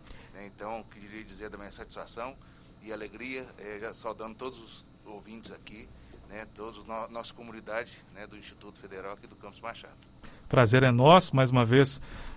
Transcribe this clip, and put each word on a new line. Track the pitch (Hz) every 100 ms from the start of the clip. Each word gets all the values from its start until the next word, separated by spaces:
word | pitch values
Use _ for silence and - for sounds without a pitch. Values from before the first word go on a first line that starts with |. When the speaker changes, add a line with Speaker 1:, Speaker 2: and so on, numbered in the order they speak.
| - - -
Speaker 1:
Né? | 92 101 101
Então, | 104 113 104
queria | 107 101 107
dizer | 110 98 107
da | 101
minha | 101
satisfação | 95 110 101 95 - 123 135 - - - -
e | 107
alegria, | 107 104 107 127 131 127 -
é, | 101 104
já | 110
saudando | 92 117 107 110 110
todos | 127 120
os | 113 - - - -
ouvintes | 104 98 113 101
aqui, | 95 - 107 123 - - - -
né, | 104 107 104
todos | 110 104 104
no-, | 113 113
nossa | 117 110
comunidade, | - 117 110 107 110 120 - - 92
né, | 104
do | 104
Instituto | - - 101 -
Federal | 98 95 98 101
aqui | 117
do | 101
Campus | 101 98
Machado. | 113 113 - - - - - - -
Speaker 2:
Prazer | 135 117 127
é | 131
nosso, | 120 139 180 185 135
mais | 127
uma | 127
vez, | 113 131 139 - - - -